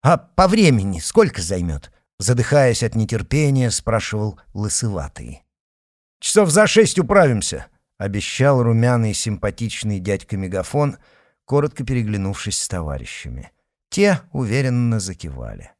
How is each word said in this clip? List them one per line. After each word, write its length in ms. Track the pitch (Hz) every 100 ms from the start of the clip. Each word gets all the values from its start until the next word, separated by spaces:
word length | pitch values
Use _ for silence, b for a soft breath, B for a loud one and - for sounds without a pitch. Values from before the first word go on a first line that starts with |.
«А 160 | 139 170
по 300 | - - 190
времени 520 | 220 185 120 98 87
сколько 420 | - - - -
займёт?» 500 | 82 92 87 71 - _ _ _
задыхаясь 640 | 90 123 120 143 131 113
от 100 | 117
нетерпения, 760 | 113 107 87 80 143 147 135 123
спрашивал 680 | - - 113 - 107 107 - b
лысыватый. 920 | - 104 - 117 95 71 - 58 - _ _ _ _ _ _ _ _
«Часов 320 | - 208 190
за 160 | 156 214
шесть 320 | 214 220 -
управимся», 680 | - 202 160 110 - 76 - _ _ _
обещал 640 | 101 101 - - 135 135
румяный 540 | 117 113 120 123 110 98
симпатичный 840 | 113 101 107 - 113 - 107 101
дядька 380 | 92 98 - 98
Мегафон, 600 | 95 95 87 143 143 - b b b b _
коротко 380 | 143 147 -
переглянувшись 800 | 127 127 107 104 95 98 - -
с 60 | -
товарищами. 840 | 90 78 69 60 - - 62 - _ _ _ _
Те 320 | - 202 185 -
уверенно 680 | 139 120 123 131 123 120 113
закивали. 720 | 92 90 80 65 57 50 50 _